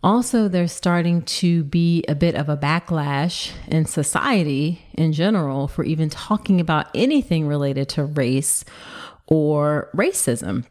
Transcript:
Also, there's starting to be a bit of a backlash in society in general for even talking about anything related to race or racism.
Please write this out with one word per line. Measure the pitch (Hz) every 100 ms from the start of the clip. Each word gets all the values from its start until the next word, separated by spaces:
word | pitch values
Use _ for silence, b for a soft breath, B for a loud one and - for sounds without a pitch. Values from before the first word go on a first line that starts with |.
Also, | 180 226 240 240 214
there's | 180 175
starting | - - 175 170 175
to | - - 180 170 147
be | 170 170 170 -
a | 147
bit | 170
of | - 147
a | 147
backlash | 143 165 - 165 143 143 165 - - - -
in | 160 156
society | - 143 - - 226 156 139 151 170 -
in | - 160
general | 151 180 214 147 135 139
for | -
even | - 156 156
talking | - - 208 - 185
about | 165 156 - -
anything | 247 302 - 165 151
related | 147 143 139 139
to | - 143
race | 147 127 131 - - - B B B B B -
or | 160 151 147 147 151 -
racism. | 156 262 381 - 120 87 98 120